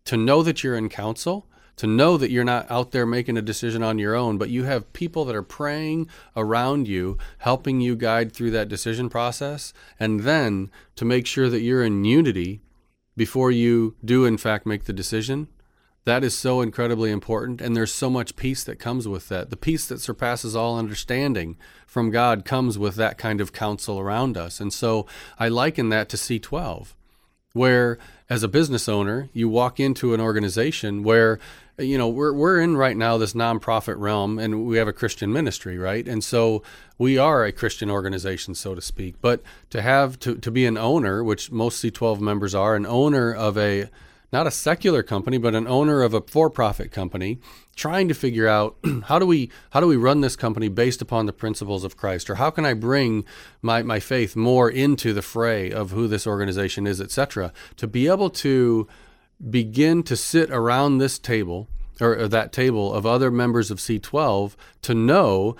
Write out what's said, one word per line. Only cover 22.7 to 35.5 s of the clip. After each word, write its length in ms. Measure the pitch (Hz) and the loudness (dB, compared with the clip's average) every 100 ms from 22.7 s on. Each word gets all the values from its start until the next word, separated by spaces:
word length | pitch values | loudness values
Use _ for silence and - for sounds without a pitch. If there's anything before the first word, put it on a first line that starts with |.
| 101 | 0
with 180 | 101 98 | -2 0
that 200 | 110 - | -2 -2
kind 240 | 113 104 | -4 -4
of 100 | 92 | -4
counsel 460 | - 107 104 - 98 | -4 -4 -4 -6 -6
around 400 | 98 110 131 95 | -4 -2 -2 -4
us. 220 | 85 - | -8 -8
And 120 | 101 | -8
so 360 | - 120 110 101 - - - | -2 0 0 -4 -14 -20 -4
I 80 | 113 | -2
liken 420 | 120 151 156 117 | 0 0 0 0
that 180 | 110 104 | 0 -2
to 80 | - | -6
C 200 | - 113 | -4 -6
twelve, 580 | - - 123 85 101 - _ _ _ _ _ | -4 -8 -6 -10 -14 -20 _ _ _ _ _
where 440 | 117 127 123 120 117 - - _ | 0 4 4 4 -2 -10 -20 _
as 140 | 120 | -2
a 40 | 107 | 2
business 400 | 143 156 120 - | 2 2 0 0
owner, 420 | 104 101 120 139 | 0 0 -4 -6
you 160 | 117 113 | -2 2
walk 300 | 113 123 - | 2 2 0
into 340 | 139 127 123 | 0 0 0
an 60 | 113 | 2
organization 840 | 113 107 101 98 139 - 107 101 | 2 0 0 0 -2 -2 -6 -2
where, 360 | 104 113 113 110 - - - - | 4 6 6 2 -6 -20 -20 -6
you 200 | 131 135 | -2 0
know, 100 | 117 | 0
we're, 260 | 120 147 | 0 0
we're 260 | 143 165 180 | 2 2 4
in 180 | 170 147 | 4 2
right 200 | 131 110 | 2 2
now 200 | 113 113 | 0 2
this 160 | 107 | 0
nonprofit 600 | 113 117 113 - 110 113 104 | 0 -2 0 0 -2 -2 -4
realm, 420 | 101 107 101 110 | -2 0 -2 -2
and 260 | 110 107 117 | -4 -4 0
we 120 | 113 | 0
have 100 | 107 | 0
a 60 | |
Christian 380 | - 117 - 101 | -2 -4 -2 -2
ministry, 460 | 127 135 | 0 -2